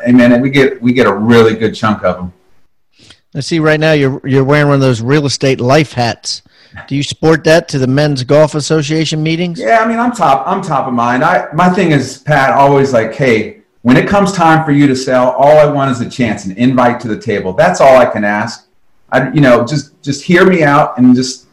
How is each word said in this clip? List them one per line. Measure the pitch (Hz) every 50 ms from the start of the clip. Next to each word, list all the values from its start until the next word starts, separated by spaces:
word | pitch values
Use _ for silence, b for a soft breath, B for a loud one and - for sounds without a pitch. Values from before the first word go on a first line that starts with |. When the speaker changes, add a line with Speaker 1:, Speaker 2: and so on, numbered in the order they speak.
| 117
Speaker 1:
hey, | 123
man, | 123 127 120 123 120 120
we | 139 135
get, | 135 139 131 - - -
we | 120 123
get | 120 131 113
a | 104
really | 98 104 107 117 117 117 110 110 107
good | - 113 104 90
chunk | - 117 107 101 - 98
of | 92 90 90
'em. | 90 90 - _ _ _ _ _ _ _ _ _ _ _ b b b b b b b b -
Speaker 2:
I | 147
see | 127 - 170 160
right | 151 156 156 151
now | 156 160
you're, | 156 147 139 131 139 - -
you're | 135 131 135 135
wearing | 131 147 147 147 143
one | 143
of | 139
those | 135 131 123 110
real | 113 127 143 156 143
estate | 135 - - 143 135 131 -
life | 120 123 139 160 147 -
hats. | - 123 120 113 - - - - - - _ B B B B B B B B B
Do | 135
you | 143
sport | 135 - - - 156 156 160 151 -
that | 160 160 175 - -
to | - 135
the | 131
Men's | 127 131 143 151 151 143 127
Golf | 123 131 143 151 156 143 -
Association | 151 139 - 160 160 143 147 156 160 160 - 160 156
meetings? | 156 160 165 165 180 175 170 -
Speaker 1:
Yeah, | - 220 226 220
I | 226 233
mean, | 226 226
I'm | 240 247
top, | 240 - 165 143 139 135 -
I'm | - 196 196
top | 180 165 147 131 -
of | 131 123
mind. | 117 117 120 123 131 151
I, | 170 185 - - -
my | 147 160 180 180
thing | 185 214 185 160
is, | 147 135 120 - - -
Pat, | - 151 151 139 135 131
always | 117 135 139 143 143 139 135 131
like, | 127 113 110 - -
"Hey, | - 139 127 113 107 101 - - - _ _ _ _
when | - 120 131
it | 170 185 -
comes | 208 202 190 185
time | - 180 165 160 160 151 151
for | 151
you | 143 143 143
to | 135 127
sell, | 127 - 135 127 127 123 127
all | - - 139 147 151 151
I | 147
want | 143 143 139 135 135
is | 120 117
a | 110 -
chance, | - - 120 110 101 - -
an | 95 92
invite | 104 123 135 127 127 - 123 - -
to | - 110
the | 107 95
table." | - 117 104 98 95 95 90
That's | 143 160 180 180 -
all | 156 135 131
I | 127 120
can | - - 107 104
ask. | 104 104 104 113 120 - - _ _ _ _ _ _ _ _ _ -
I, | - 131 135 -
you | - 151
know, | 143 127 120 - 120
just, | 123 156 143 - - _ _
just | - 143 - -
hear | - - 175 175 185
me | 185 180 165 151
out | 143 143 151 170 - - 123
and | 123 127 123
just | 127 127 - - - _ _